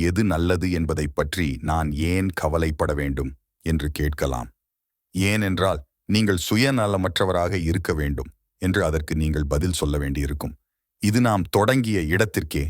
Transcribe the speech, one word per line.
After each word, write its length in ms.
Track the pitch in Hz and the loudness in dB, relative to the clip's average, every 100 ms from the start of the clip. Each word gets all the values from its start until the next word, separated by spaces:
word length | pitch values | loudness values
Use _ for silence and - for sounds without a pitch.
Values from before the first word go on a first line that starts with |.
எது 220 | 85 92 | 0 2
நல்லது 420 | 104 80 87 92 92 | 0 2 2 0 0
என்பதை 320 | 87 80 78 76 | 0 0 -2 -2
பற்றி 380 | 73 73 - 80 64 | -2 -4 -2 -2 -2
நான் 280 | - 80 76 71 82 | -2 -2 -2 -2 0
ஏன் 240 | 92 95 | 0 -2
கவலைப்பட 580 | - 78 82 80 76 80 | -2 -2 0 -2 0 -2
வேண்டும்?" 360 | 73 71 67 67 - _ _ | -2 -2 -2 -6 -8 _ _
என்று 240 | 80 80 73 | -2 0 -2
கேட்கலாம். 560 | 76 73 73 71 62 60 _ _ _ _ _ _ | -2 -2 0 -2 -2 -8 _ _ _ _ _ _
"ஏனென்றால் 640 | 90 98 107 101 87 95 78 - _ - | -2 2 2 0 0 0 0 -6 _ 0
நீங்கள் 360 | 107 107 92 | 2 4 2
சுயநலமற்றவராக 1080 | - 104 135 131 104 98 92 85 95 90 87 92 | 2 2 2 2 0 0 0 0 0 2 0 0
இருக்க 280 | 80 82 85 | 0 0 -2
வேண்டும்" 380 | 80 73 67 58 - _ _ | -2 -2 -4 -6 -14 _ _
என்று 180 | 92 92 | 0 2
அதற்கு 320 | 85 78 78 78 | 2 0 0 0
நீங்கள் 340 | 78 76 73 | 0 0 0
பதில் 260 | 76 90 87 | 0 0 0
சொல்ல 180 | 76 73 | -2 0
வேண்டியிருக்கும். 560 | 69 71 71 71 - - _ _ _ _ | -2 -2 -4 -4 -8 -10 _ _ _ _
இது 160 | 104 110 | 0 4
நாம் 240 | 123 104 85 | 4 2 2
தொடங்கிய 480 | 101 107 131 113 101 78 | 2 4 2 2 0 0
இடத்திற்கே 540 | 92 110 - 80 76 | 2 2 0 -2 -4